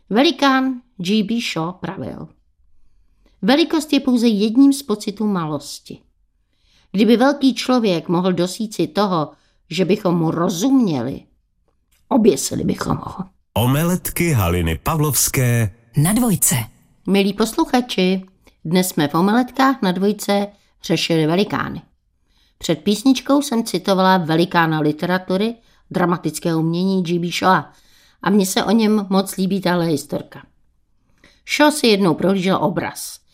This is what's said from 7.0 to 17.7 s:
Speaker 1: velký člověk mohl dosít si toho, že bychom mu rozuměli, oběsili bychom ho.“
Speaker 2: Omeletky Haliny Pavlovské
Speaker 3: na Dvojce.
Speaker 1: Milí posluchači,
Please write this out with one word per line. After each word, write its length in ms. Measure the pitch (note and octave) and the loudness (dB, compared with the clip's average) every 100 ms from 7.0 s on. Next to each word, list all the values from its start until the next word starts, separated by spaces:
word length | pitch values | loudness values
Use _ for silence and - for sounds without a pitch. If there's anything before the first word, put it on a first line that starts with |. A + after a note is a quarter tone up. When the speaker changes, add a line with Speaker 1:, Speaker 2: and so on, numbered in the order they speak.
| A3 A3+ | 4 6
Speaker 1:
velký 380 | C4+ C#4+ C4+ | 4 4 0
člověk 540 | B3 - B3+ A3 E3 D#3+ | 0 0 2 2 0 0
mohl 240 | F3 F#3 | 0 0
dosít 420 | E3+ F3+ - A3 | 0 -2 -4 -8
si 120 | - D3+ | -4 -4
toho, 460 | G3 G#3 E3+ D3 - _ _ _ | 0 0 0 -4 -10 _ _ _
že 140 | E3 | -4
bychom 340 | E3+ A3 F3+ F3 | 0 0 0 0
mu 120 | D#3+ | 0
rozuměli, 920 | E3+ F3 E3 C4 C4 G#3 C#3 A#2+ - - _ _ _ _ _ _ _ - | 0 -2 -2 2 2 2 -2 -4 -8 -14 _ _ _ _ _ _ _ -2
oběsili 560 | B3 G#3 C3+ - - | 2 4 2 -4 -4
bychom 320 | - - - - | -4 -4 -4 -6
ho.“ 280 | - - - _ _ | -6 -12 -14 _ _
Speaker 2:
Omeletky 800 | - B2 C#3 E3+ F3+ - - E3+ | -2 0 2 0 -2 -4 -2 0
Haliny 460 | B2 F2 F2+ E2 D#2+ | 2 2 0 0 -2
Pavlovské 960 | C#3+ D#3+ D3+ B2 - C#3 B2 A#2 G#2+ - _ - | -2 -2 0 0 -2 0 0 0 -2 -6 _ 0
Speaker 3:
na 100 | D#3+ | 2
Dvojce. 440 | A3 A#3+ F3 - C3 A2 _ _ _ - | 2 2 2 0 0 -4 _ _ _ -2
Speaker 1:
Milí 260 | G3 G3+ | 0 0
posluchači, 920 | G3 A3+ - D#4+ | 0 -2 0 0